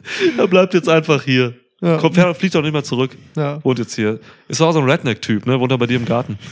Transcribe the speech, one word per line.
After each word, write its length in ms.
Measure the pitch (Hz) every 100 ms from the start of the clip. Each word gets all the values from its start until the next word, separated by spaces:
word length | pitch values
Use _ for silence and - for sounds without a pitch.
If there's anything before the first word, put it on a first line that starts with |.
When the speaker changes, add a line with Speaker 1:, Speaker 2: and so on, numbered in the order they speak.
| - - 370 247
Speaker 1:
Er 100 | 190
bleibt 240 | 180 185
jetzt 140 | 175 170
einfach 340 | 160 160 143
hier. 320 | 135 127 123 123 _ _
Speaker 2:
Ja. 160 | 175 160
Speaker 1:
Kommt, 160 | 156
fährt, 200 | 175 180 170
fliegt 180 | 185 170
auch 60 |
nicht 100 | 151
mehr 100 | 151
zurück. 320 | 139 123 131 - - -
Speaker 2:
Ja. 260 | 143 147
Speaker 1:
Wohnt 160 | 139 120
jetzt 160 | 110
hier. 260 | - 107 110 - - -
Ist 140 | 151
auch 100 | 160
so 60 | 160
ein 80 | 131
Redneck-Typ, 560 | 160 131 107 - 107 123
ne? 140 | 131
Wohnt 100 | 127
da 60 | 131
bei 100 | 120
dir 100 | 123
im 80 | 117
Garten. 320 | 120 120 104 -